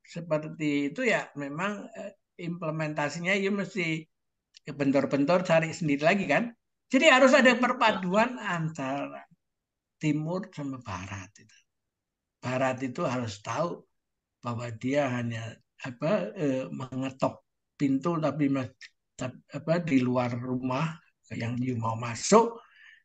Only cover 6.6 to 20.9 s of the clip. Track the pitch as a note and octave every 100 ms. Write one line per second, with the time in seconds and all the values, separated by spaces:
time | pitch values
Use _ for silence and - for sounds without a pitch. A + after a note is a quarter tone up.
6.6 | _ _ - C4 D#4+ B3+ C4+ C#4 B3 A#3+
7.6 | B3 - A3+ F#3+ F#3 G3 A#3+ B3 G#3 E3+
8.6 | D#3+ D#3+ C3+ C#3 C#3 C#3 - _ _ _
9.6 | _ _ _ - D#3 D3 D#3 F#3 G3 -
10.6 | C#3+ C3 A#2 F2+ G2 G2+ F#2+ - A2 _
11.6 | _ _ _ _ _ _ _ _ B2 B2+
12.6 | C3 B2 C3+ A#2+ E3 B2+ A2+ - - B2+
13.6 | E3+ - - _ _ _ _ _ B2 A#2
14.6 | A#2+ A2 B2 C#3+ C#3 B2 A#2+ A2+ A2+ -
15.6 | _ - C#3 B2 D3+ G#3 C4+ G#3+ D3 C3
16.6 | C3+ C#3 B2+ C3 C3+ C3 C3+ - _ _
17.6 | _ - C#3+ C3+ F3 E3 D3+ D3+ C#3+ C#3
18.6 | B2 - - _ _ - B2+ - _ -
19.6 | - E3+ D#3+ C3+ B2 B2+ B2 A#2+ B2+ B2+
20.6 | B2+ B2+ D#3+